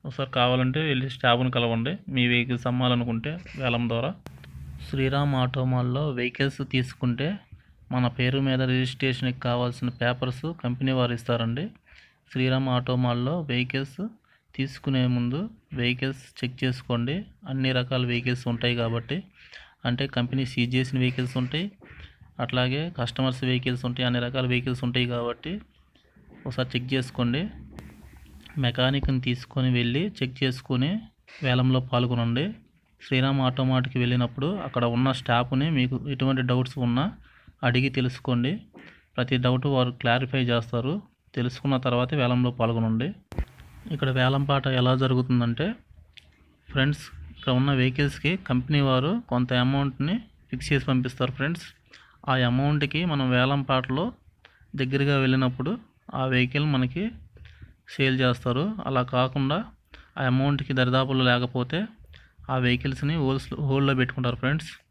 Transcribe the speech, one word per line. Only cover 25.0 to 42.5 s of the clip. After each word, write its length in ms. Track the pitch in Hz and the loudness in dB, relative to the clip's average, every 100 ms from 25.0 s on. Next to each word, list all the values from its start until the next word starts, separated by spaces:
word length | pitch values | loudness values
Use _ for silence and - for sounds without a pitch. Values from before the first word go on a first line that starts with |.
| 123 | 0
కాబట్టి 440 | 120 120 120 151 202 - _ _ _ _ _ - - | 0 -4 -6 -8 -8 -10 _ _ _ _ _ -20 -12
ఒకసారి 320 | 139 127 127 | -8 -4 -2
చెక్ 180 | 123 127 | -4 -2
చేసుకోండి. 520 | 135 127 - 120 127 208 - - - - - - - - - - - | -2 -2 -2 0 0 -4 -10 -18 -18 -20 -20 -20 -20 -20 -20 -12 -2
మెకానిక్‌ని 640 | 127 123 127 139 135 131 | -2 2 2 2 0 0
తీసుకొని 480 | 127 123 - 135 127 | 0 -4 -4 0 2
వెళ్ళి 320 | 123 120 131 202 | 2 2 0 -2
చెక్ 280 | - 127 127 | -4 -6 -2
చేసుకొని 560 | 131 127 - 127 139 214 - _ - - | -2 -2 -2 0 0 -2 -8 _ -20 -6
వేలంలో 380 | 135 127 127 131 | 0 2 4 2
పాల్గొనండి. 640 | 131 120 123 120 117 117 185 220 _ _ _ _ | 2 0 2 0 0 0 -2 -6 _ _ _ _
శ్రీరామ్ 400 | - 131 135 139 | -2 0 2 2
ఆటోమార్ట్‌కి 560 | 127 127 131 127 127 127 | 0 2 2 2 0 0
వెళ్ళినప్పుడు 480 | 123 123 120 127 143 202 | 2 2 0 -2 -4 -4
అక్కడ 280 | 160 123 120 | -4 0 0
ఉన్న 220 | 120 131 | 2 2
స్టాఫ్ని 560 | 127 - 120 123 131 156 | 0 2 2 2 0 2
మీకు 240 | 147 127 127 147 | 2 0 -2 -6
ఎటువంటి 320 | 135 135 131 | -2 0 2
డౌట్స్ 360 | 127 127 127 - | 2 2 0 -2
ఉన్నా 280 | 120 120 175 - - _ - _ | 0 2 0 -4 -20 _ -20 _
అడిగి 260 | 123 123 131 | 0 2 2
తెలుసుకోండి. 600 | 131 127 127 - 120 123 208 - - - - _ | 0 -2 -2 -2 0 0 -4 -8 -20 -20 -20 _
ప్రతి 240 | - 127 135 | -6 0 2
డౌట్ 300 | 127 127 143 | 2 2 2
వారు 240 | 135 123 | 2 0
క్లారిఫై 500 | 123 120 120 131 135 | 0 0 0 0 0
చేస్తారు. 520 | 123 120 113 120 127 196 - _ _ | 2 0 0 -2 -2 -4 -8 _ _
తెలుసుకున్న 420 | - 120 - 143 131 | -4 -4 -2 -2 0
తర్వాతే 380 | 127 120 123 - | 2 0 0 0
వేలంలో 360 | 123 123 123 | 2 2 0